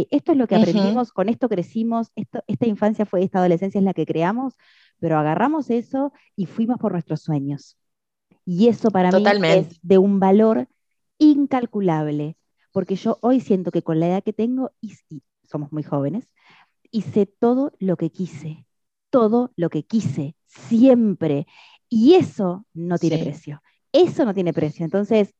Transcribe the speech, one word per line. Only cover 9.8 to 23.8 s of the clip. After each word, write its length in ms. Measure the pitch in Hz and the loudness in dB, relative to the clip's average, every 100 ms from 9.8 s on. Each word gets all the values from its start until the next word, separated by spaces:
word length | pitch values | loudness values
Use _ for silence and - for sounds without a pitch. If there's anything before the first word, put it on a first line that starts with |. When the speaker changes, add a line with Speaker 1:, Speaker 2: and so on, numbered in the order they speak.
Speaker 1:
de 140 | 175 190 | 2 4
un 200 | 196 196 | 4 2
valor 480 | 190 202 220 233 254 _ _ _ _ - | 4 4 4 0 -4 _ _ _ _ 2
incalculable, 1160 | 302 285 277 254 240 214 190 156 151 147 147 - _ _ _ | 4 4 0 -2 -4 -4 -2 0 -2 -4 -6 -10 _ _ _
porque 240 | 190 180 190 | -6 -4 -4
yo 220 | 226 - | -4 -2
hoy 200 | 240 262 | 0 0
siento 300 | - 190 175 | 2 -2 -2
que 120 | 170 | -4
con 180 | 165 160 | -2 0
la 80 | 170 | 0
edad 140 | 190 | -2
que 100 | 220 | -4
tengo, 400 | 208 226 254 254 - | -4 -4 -4 -6 -10
y, 140 | 202 185 _ | -20 -20 _
y 140 | 156 - _ _ | -20 -20 _ _
somos 240 | 151 147 | -10 -8
muy 100 | 151 | -10
jóvenes, 460 | 147 143 143 196 - _ _ _ _ _ _ | -6 -4 -2 -4 -10 _ _ _ _ _ _
hice 360 | 226 - 220 196 | -8 -4 -2 -2
todo 460 | _ 233 254 285 - | _ 0 0 -2 -4
lo 180 | 190 170 | -4 -2
que 140 | 165 | -4
quise, 560 | - 180 - 160 156 _ _ _ _ _ | -6 -10 -10 -14 -16 _ _ _ _ _
todo 420 | 262 220 233 247 - | 2 4 2 -2 -4
lo 120 | 170 | -4
que 140 | 151 | -4
quise, 520 | - 226 151 139 143 - _ | -6 -4 -4 -6 -8 -12 _
siempre. 1000 | - - 226 262 247 214 175 160 143 - _ - _ _ | -20 -2 4 6 6 2 -2 -2 -4 -6 _ -20 _ _
Y 260 | 226 240 | 2 6
eso 520 | 370 262 - 185 185 - | 6 4 -2 -4 -6 -10
no 260 | 165 170 175 | -10 -4 -2
tiene 200 | 165 160 | 0 -2
Speaker 2:
Sí. 60 | |
Speaker 1:
precio. 380 | 156 147 - 147 _ _ | -4 -10 -14 -18 _ _